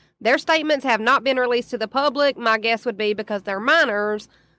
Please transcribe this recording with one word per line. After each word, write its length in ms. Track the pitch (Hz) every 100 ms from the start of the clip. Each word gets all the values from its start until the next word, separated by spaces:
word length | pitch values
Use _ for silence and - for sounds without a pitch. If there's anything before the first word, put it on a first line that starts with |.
| _ _
their 180 | 214 277
statements 460 | - 320 311 294
have 160 | 269 220
not 240 | 226 262
been 160 | 233 262
released 300 | 247 247 240
to 80 | 233
the 100 | 214
public. 500 | 262 285 269 285 262
My 200 | 233 220
guess 280 | 220 226 247
would 120 | 202
be 160 | 214
because 300 | 208 208 208
they're 180 | 196 196
minors. 680 | 233 330 285 208 208 214 - _ _